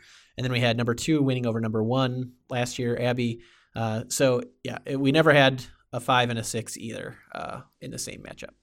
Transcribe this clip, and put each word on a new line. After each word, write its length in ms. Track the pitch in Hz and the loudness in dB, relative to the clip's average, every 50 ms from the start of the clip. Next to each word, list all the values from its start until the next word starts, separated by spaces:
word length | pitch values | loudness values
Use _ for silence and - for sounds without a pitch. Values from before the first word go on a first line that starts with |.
| - - - - _ _ - | -20 -20 -20 -20 _ _ -10
And 60 | - 123 | -6 -4
then 60 | 127 | 0
we 80 | 127 120 | 0 2
had 160 | 123 120 117 | 2 2 2
number 180 | 120 120 120 117 | 2 2 0 0
two 260 | - - 165 156 147 139 | -2 2 2 2 4 4
winning 220 | 135 127 127 123 | 2 2 0 0
over 140 | 117 110 117 | 0 0 0
number 220 | 113 110 110 110 110 | -2 0 0 0 0
one 500 | 113 127 135 131 123 123 127 127 120 - _ _ - | 2 2 2 2 0 -2 -4 -8 -8 -10 _ _ -6
last 280 | 131 123 123 123 - | -2 -2 -2 -2 -2
year, 200 | - 123 120 117 - | -4 -2 -2 0 0
Abby. 400 | 123 123 123 127 120 117 113 - - _ _ _ _ _ - | 0 0 0 2 0 -2 -2 -4 -10 _ _ _ _ _ -6
Uh, 280 | 113 113 110 107 113 - - | -4 -4 -2 -2 -4 -4 -4
so, 320 | - - 143 131 123 120 123 - _ _ - | 0 2 4 4 4 2 -2 -6 _ _ -10
yeah, 160 | 120 117 - - | -10 -10 -8 -8
it, 140 | - 139 135 | -6 -4 0
we 120 | 139 135 139 | 2 4 4
never 200 | 160 156 160 143 | 6 6 6 6
had 300 | 143 135 135 135 127 - - - _ _ - - | 8 6 4 4 0 -10 -14 -18 _ _ -10 -10
a 60 | 120 | -6
five 300 | - - 131 123 123 120 | 0 2 2 2 2 2
and 80 | 120 | 0
a 60 | 113 110 | -4 -4
six 340 | - - 113 104 - - | -4 -6 -6 -6 -6 -12
either, 400 | - - 113 110 98 90 - - - _ _ - | -10 -10 -10 -10 -10 -12 -12 -14 -16 _ _ -12
uh, 280 | - - - - 135 - _ _ - | -12 -10 -10 -10 -12 -14 _ _ -16
in 80 | - 131 | -14 -12
the 60 | - | -10
same 240 | - - - - - | -10 -10 -10 -12 -14
matchup. 300 | - - - - - - _ _ | -14 -16 -16 -16 -16 -18 _ _